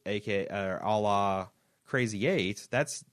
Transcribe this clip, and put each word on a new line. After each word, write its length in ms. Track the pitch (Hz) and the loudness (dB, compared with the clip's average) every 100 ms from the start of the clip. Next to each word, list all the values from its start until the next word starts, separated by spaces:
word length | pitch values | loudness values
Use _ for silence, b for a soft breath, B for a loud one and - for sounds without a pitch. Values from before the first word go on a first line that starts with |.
| - | -6
A 140 | 104 | -4
K, 260 | 107 98 - | -2 -2 -2
uh, 300 | 101 95 92 | -2 -4 -2
a 160 | 101 107 | 0 2
la 480 | 104 101 101 95 92 - _ _ - | 4 4 2 0 -4 -12 _ _ -4
Crazy 400 | 135 120 104 131 | 0 0 0 0
Eight, 420 | 185 95 104 - | 2 0 -4 -2
that's, 340 | 123 151 - - | -2 -2 -6 -14